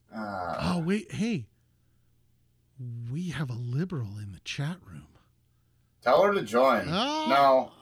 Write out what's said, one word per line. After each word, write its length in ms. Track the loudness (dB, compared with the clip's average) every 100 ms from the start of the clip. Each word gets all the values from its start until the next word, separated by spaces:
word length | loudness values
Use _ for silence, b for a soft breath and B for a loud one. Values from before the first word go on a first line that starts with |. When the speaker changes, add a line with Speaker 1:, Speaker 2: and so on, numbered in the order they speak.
| _ -10
Speaker 1:
Uh, 400 | -8 -6 -4 -2
Speaker 2:
Oh, 180 | -2 -2
wait, 320 | 0 -2 -4
hey. 340 | -4 -2 -4 -6 _ _ _ _ _ _ _ _ _ _ _ _ -14 -12 -10 -8
We 180 | -8 -6
have 200 | -6 -6
a 40 |
liberal 640 | -6 -4 -4 -4 -4 -8 -8
in 140 | -12
the 80 | -12
chat 320 | -10 -6 -6 -8 -14
room. 220 | -18 -20 _ _ _ _ _ _ _ _ _
Speaker 1:
Tell 200 | 4 6
her 100 | 6
to 80 | 2
join. 440 | 0 4 4 4 0
Speaker 2:
Oh. 840 | -2 -2 -2 2 6 6 6 2 -8